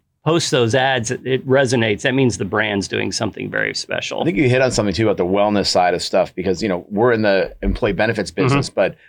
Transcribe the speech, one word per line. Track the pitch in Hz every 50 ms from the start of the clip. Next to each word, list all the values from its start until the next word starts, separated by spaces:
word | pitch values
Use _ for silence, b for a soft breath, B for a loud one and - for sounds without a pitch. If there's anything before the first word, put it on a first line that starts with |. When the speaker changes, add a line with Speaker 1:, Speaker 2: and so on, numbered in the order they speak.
| _ _ _ _ -
Speaker 1:
post | 156 170 170 - -
those | 156 127 117 110
ads, | 127 131 127 135 131 123 110 -
it, | 117 - -
it | 127 131 127 - 131
resonates. | 131 139 139 113 131 117 113 110 104 -
That | - 135 127
means | 139 135 120 - -
the | 107
brand's | 90 107 107 107 107 101 101 95
doing | - 117 107 104 101
something | - - 113 98 - - 104 -
very | - 107 - 53 -
special. | - - - - - - - - -
Speaker 2:
I | 120
think | 160 196
you | 185 139 120
hit | 123 131
on | 131 123
something, | 113 117 107 101 87
too, | 110 110 104
about | 95
the | - 90
wellness | 90 95 101 104 107 104 98 95
side | - - - 90 87 87
of | 87
stuff, | - - 107 92 85 - -
because, | 92 87 98 90 82
you | 110 104
know, | 87 87 - -
we're | 104 101 120 127
in | 117 110
the | 110 101 98 95 87 - - -
employee | 101 98 - - 120 104
benefits | 90 107 107 113 107 107 92 -
Speaker 1:
Mm-hmm. | - - -
Speaker 2:
business, | 123 139 139 131 -
but | - 110 95 85 b b b